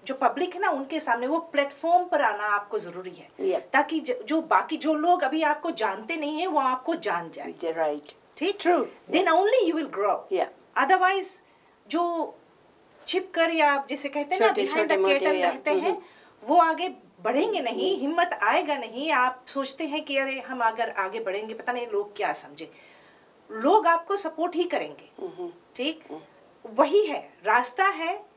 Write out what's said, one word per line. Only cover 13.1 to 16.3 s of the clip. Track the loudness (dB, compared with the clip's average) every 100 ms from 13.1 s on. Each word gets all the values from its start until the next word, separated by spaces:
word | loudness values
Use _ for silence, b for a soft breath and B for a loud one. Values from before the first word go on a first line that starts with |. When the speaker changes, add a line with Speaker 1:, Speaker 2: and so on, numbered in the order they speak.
| -4 -2
Speaker 1:
कर | 0 2
या | 4 4
आप | 2 -2
जैसे | -6 -4
कहते | -4 -2
हैं | 2
ना | 2
Speaker 2:
छोटे, | 2
Speaker 1:
behind | 0 0
the | 2
Speaker 2:
छोटे | 2
मोटे | 4
Speaker 1:
curtain | 4 2 2
Speaker 2:
या, | 0
Speaker 1:
रहते | -2 0
हैं, | 0 0
Speaker 2:
हम्म। | -4 B B B